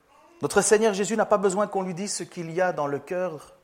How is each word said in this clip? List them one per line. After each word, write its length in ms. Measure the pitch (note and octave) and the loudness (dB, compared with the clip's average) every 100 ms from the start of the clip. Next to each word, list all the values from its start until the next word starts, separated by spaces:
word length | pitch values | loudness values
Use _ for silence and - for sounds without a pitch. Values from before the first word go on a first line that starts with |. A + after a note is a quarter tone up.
| _ _ _ - | _ _ _ -6
Notre 180 | D3 G3+ | 2 2
Seigneur 340 | - G#3+ A3 | 6 4 4
Jésus 220 | F#3+ G3 A3 | 0 -2 0
n'a 100 | G#3 | 2
pas 120 | G3+ | 2
besoin 280 | G3 F#3+ G#3 | 2 0 -2
qu'on 160 | G3 | -2
lui 120 | F#3 | -4
dise 200 | E3+ G3+ | -6 -8
ce 80 | - | -8
qu'il 280 | F3 F3+ E3 | -10 -10 -6
y 100 | E3 | -2
a 120 | F3+ | 0
dans 140 | E3 C#3+ | 0 -4
le 120 | C#3 | -4
cœur, 560 | - F3+ F3+ D3+ - - | -6 -6 -6 -8 -16 -20